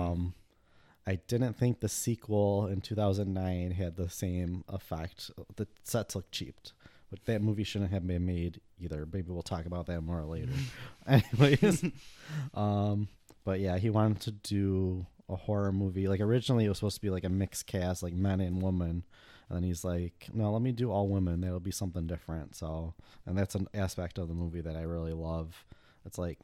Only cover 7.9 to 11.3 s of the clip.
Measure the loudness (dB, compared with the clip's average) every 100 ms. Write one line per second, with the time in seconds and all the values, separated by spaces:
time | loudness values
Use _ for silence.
7.9 | 0 0 0 0 0 -2 -6 -18 -12 -8
8.9 | -6 -6 -6 -6 -6 -4 -4 -4 -6 -4
9.9 | -4 -2 -4 -4 -4 -4 -4 -4 -8 -14
10.9 | -10 4 6 6